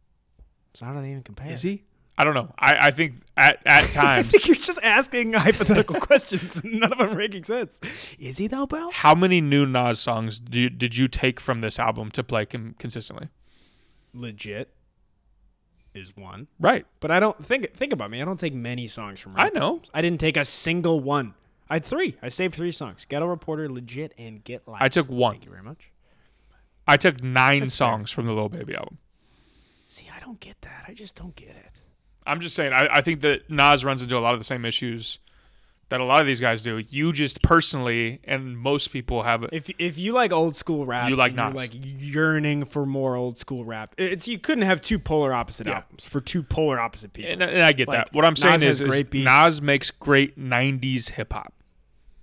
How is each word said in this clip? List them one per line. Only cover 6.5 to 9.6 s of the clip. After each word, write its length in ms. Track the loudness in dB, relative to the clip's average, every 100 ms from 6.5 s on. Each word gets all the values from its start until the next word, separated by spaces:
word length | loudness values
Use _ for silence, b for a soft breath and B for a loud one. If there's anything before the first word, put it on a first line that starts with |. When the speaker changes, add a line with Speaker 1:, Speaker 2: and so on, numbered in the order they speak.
| -10
Speaker 1:
and 180 | -6 -2
none 100 | 0
of 80 | 0
them 120 | -2
are 40 |
making 300 | -2 -6 -6
sense. 340 | -6 -6 -6 _ -14 B B -16
Is 200 | -12 -6
he 80 | -6
though, 200 | -4 -6
bro? 220 | -6 -8
Speaker 2:
How 240 | 2 6
many 280 | 6 6 4
new 240 | 4 2